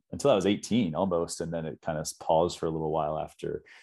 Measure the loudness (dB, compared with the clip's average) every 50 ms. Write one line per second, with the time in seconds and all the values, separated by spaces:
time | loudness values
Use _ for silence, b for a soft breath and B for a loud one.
0 | _ -14 -12 0 4 4 4 6 4 2 2 2 0 0 2 2 2 0 0 0
1 | 0 2 2 0 0 -2 -4 -6 -6 -4 -4 -4 -6 -6 -8 -6 -6 -4 -4 -4
2 | -4 -6 -10 -8 0 4 4 4 4 4 0 -2 -4 -2 -2 -2 -2 -2 -2 -2
3 | -2 -2 -2 -4 -6 -8 -10 -10 -8 -8 -8 -8 B B B B